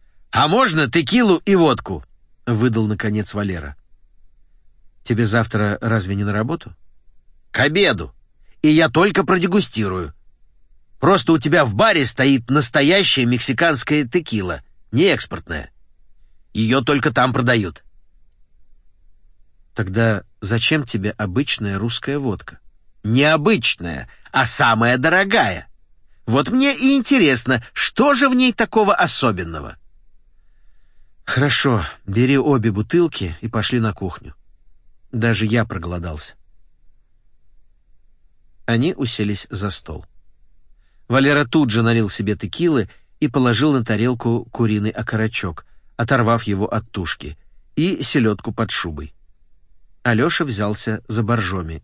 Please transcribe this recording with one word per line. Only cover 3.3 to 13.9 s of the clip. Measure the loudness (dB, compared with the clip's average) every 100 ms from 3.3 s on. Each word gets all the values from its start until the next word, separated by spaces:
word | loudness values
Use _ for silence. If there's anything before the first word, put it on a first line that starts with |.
Валера. | -4 -6 -6 -10 -16 _ -20 _ _ -20 _ -20 _ -20 _ -20 _
«Тебе | 0 2 4
завтра | 2 0 0 -2 -2
разве | 0 -2 -2
не | -4
на | -2
работу?» | -2 -2 -6 -10 -20 -20 -20 -20 -20 _ -20 _
«К | -2
обеду. | 0 2 2 0 -6 -16 _ _ -20 0
И | 4
я | 4 4
только | 4 2 2
продегустирую. | 0 0 2 0 0 -4 -4 -4 -8 -12 -20 _ -20 _ -20 -20 _ -2
Просто | 2 2 4
у | 2
тебя | 4 2
в | 2
баре | 2 2 2 0
стоит | 2 2 2 2
настоящая | 0 2 2 4 4 2 2 0
мексиканская | 0 0 0 0 0 0